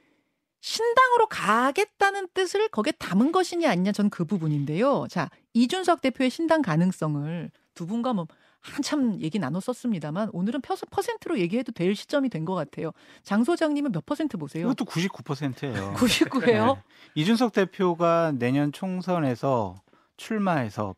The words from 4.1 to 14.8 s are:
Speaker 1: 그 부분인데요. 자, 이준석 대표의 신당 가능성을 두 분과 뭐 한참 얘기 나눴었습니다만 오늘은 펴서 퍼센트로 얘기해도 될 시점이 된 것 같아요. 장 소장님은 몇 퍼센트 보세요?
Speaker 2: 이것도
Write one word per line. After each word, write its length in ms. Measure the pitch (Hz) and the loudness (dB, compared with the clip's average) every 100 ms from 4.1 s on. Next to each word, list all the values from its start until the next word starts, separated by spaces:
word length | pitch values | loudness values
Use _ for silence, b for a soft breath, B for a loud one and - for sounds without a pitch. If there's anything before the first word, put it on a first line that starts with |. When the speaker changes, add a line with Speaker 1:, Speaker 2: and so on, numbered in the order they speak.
Speaker 1:
그 140 | - | 0
부분인데요. 840 | 165 202 156 147 143 156 262 226 127 | -2 -2 0 -2 -2 0 2 0 -2
자, 220 | 180 139 b b | -4 -6 b b
이준석 460 | 226 247 370 370 339 | 0 2 2 2 2
대표의 300 | 269 - 262 | 2 0 -2
신당 320 | - 330 320 | 0 0 2
가능성을 880 | 254 156 180 - 156 147 147 170 156 _ _ - | 2 2 2 0 -4 -4 -4 -6 -10 _ _ -14
두 80 | 170 | -6
분과 260 | 233 247 | -4 -2
뭐 140 | 214 160 b b b | -2 -4 b b b
한참 600 | - - 269 302 247 175 | -16 -6 -4 0 0 0
얘기 180 | 160 208 | -4 -4
나눴었습니다만 920 | 131 170 220 247 247 185 151 170 214 | -2 -4 -4 -4 -2 -2 -4 -4 -4
오늘은 300 | 170 196 262 | -2 -2 -4
펴서 220 | - 370 - | -4 -6 -4
퍼센트로 480 | - 403 453 - 302 | -4 -4 -4 -4 -2
얘기해도 320 | 170 226 254 | 0 -2 -4
될 240 | - 175 | -2 0
시점이 340 | 208 - 285 262 | -2 -2 -2 0
된 160 | 165 | -2
것 100 | 156 | -4
같아요. 360 | 185 143 - 165 - b b | -4 -6 -6 -10 -10 b b
장 220 | - 208 | -2 0
소장님은 480 | 247 339 320 294 285 | 2 2 2 0 0
몇 120 | 165 | -2
퍼센트 320 | - 294 311 190 | -4 -4 -4 -4
보세요? 280 | 143 156 | -8 -6
Speaker 2:
이것도 200 | 180 - | -4 -2